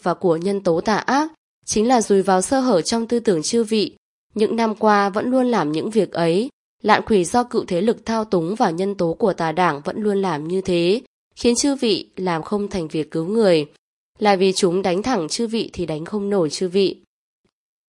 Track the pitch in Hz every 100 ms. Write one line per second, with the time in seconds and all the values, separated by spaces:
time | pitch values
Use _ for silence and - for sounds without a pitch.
0 | 180 165 185 160 180 196 196 165 190 196
1 | - 277 311 - _ _ - 220 226 254
2 | 208 196 185 185 190 269 254 185 151 233
3 | 226 240 226 165 156 233 214 220 180 -
4 | _ _ _ 214 214 226 226 208 214 208
5 | 202 196 247 262 254 220 147 156 220 214
6 | 175 - 170 175 262 - _ _ 208 180
7 | - 208 165 240 240 226 - 175 220 214
8 | - 226 220 180 165 220 214 165 196 196
9 | 170 165 190 170 165 160 180 147 147 -
10 | 208 196 190 151 156 190 190 175 170 226
11 | - _ _ - 240 240 285 277 240 165
12 | - - 185 165 156 208 202 196 156 160
13 | 147 165 165 226 208 165 147 _ _ _
14 | _ _ 208 196 190 185 180 180 190 175
15 | 233 233 156 - 233 226 170 - 165 151
16 | 165 214 202 202 156 - 185 190 185 -
17 | _ _ _ _ _ _ _ _